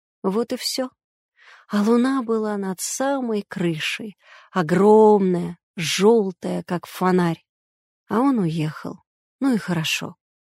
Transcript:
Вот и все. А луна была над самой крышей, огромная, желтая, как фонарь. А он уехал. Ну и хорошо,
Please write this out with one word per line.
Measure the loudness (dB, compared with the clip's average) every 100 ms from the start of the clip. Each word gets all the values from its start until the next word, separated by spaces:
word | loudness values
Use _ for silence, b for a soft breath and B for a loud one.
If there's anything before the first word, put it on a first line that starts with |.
| _ _
Вот | -4 -4 -4
и | -8
все. | -6 -6 -8 -12 _ _ _ b b b b
А | 0
луна | 2 2 2 -2
была | -2 -2 -2 -4
над | -6 -6
самой | -8 -4 -2 -2 -4 -6 -6
крышей, | -4 -4 -4 -6 -8 -12 -16 b b b
огромная, | -4 0 4 6 8 8 6 4 0 -4 -10 _ -8
желтая, | -6 2 4 4 2 -6 -6 -6
как | -4 -6 -8
фонарь. | -2 0 2 0 -2 _ _ _ _ _ _ -6
А | 0
он | 0 0
уехал. | -2 -2 -4 -6 -14 -16 _ _ _ _
Ну | -2 -2
и |
хорошо, | -2 -4 -4 -6 -8 -14 _ _